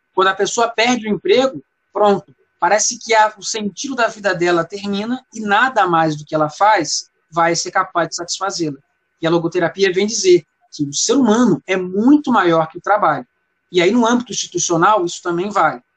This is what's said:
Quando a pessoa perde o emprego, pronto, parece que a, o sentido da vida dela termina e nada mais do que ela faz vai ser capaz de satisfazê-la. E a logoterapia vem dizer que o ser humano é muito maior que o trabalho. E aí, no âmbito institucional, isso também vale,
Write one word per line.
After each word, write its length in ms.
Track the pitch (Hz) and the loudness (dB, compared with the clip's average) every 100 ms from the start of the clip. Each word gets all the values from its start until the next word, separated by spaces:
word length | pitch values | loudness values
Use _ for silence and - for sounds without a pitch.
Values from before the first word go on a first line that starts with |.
| _ | _
Quando 140 | - 190 | 0 2
a 60 | |
pessoa 340 | 190 190 - 233 | 2 -2 0 -2
perde 400 | 220 240 247 214 | 0 0 0 -2
o 20 | |
emprego, 520 | 196 185 233 262 294 - _ _ | -2 2 2 2 -2 -18 _ _
pronto, 400 | 196 208 196 - _ _ - | 0 2 2 -4 _ _ -2
parece 380 | 175 214 - 240 | 0 0 -2 -6
que 140 | 220 | 0
a, 220 | 220 214 208 | 2 2 0
o 60 | |
sentido 540 | - 220 208 170 277 240 | -10 -6 -8 -8 -8 -2
da 100 | 220 | -2
vida 260 | 220 202 | -2 -4
dela 320 | 170 175 170 | 0 0 0
termina 600 | 165 202 202 202 226 254 _ | -2 -6 -6 -6 -4 -8 _
e 60 | 220 | -8
nada 480 | 208 202 254 220 185 | -2 2 2 2 2
mais 280 | 165 156 151 | 2 0 -2
do 80 | |
que 100 | 147 | -6
ela 140 | 156 151 | -4 -2
faz 640 | - 208 202 151 - - _ _ | 0 2 2 0 -6 -10 _ _
vai 280 | 165 170 165 | 0 0 0
ser 160 | 180 | -4
capaz 360 | 190 180 175 160 | -4 -2 -2 -4
de 60 | |
satisfazê-la. 640 | - 170 - 190 170 156 135 _ _ _ - | -6 -10 -8 -6 -4 -6 -8 _ _ _ -6
E 60 | 165 | -2
a 40 | |
logoterapia 640 | 170 165 180 165 190 196 | 0 -2 -2 -2 0 -2
vem 140 | 180 214 | 0 -2
dizer 400 | 233 190 175 - _ _ | 0 4 2 2 _ _
que 120 | - | -8
o 100 | 139 | -6
ser 200 | 143 - | -4 0
humano 460 | 277 233 226 240 160 - | 2 4 4 2 0 -2
é 100 | 190 | -4
muito 540 | 180 196 247 302 285 | -2 0 4 4 4
maior 380 | 226 175 165 156 | 2 4 2 0
que 100 | 180 | -4
o 20 | |
trabalho. 460 | 190 208 175 139 - _ _ _ _ | -2 2 2 -2 -6 _ _ _ _
E 100 | 175 | 2
aí, 80 | 175 | 2
no 160 | 240 226 | 4 2
âmbito 240 | 247 - | 0 -2
institucional, 760 | 185 - 175 - 165 190 214 | -10 -8 -6 -2 2 4 2
isso 160 | 175 - | 0 -6
também 300 | 180 170 208 | -6 -4 -2
vale, 320 | 202 156 123 _ | 0 0 -2 _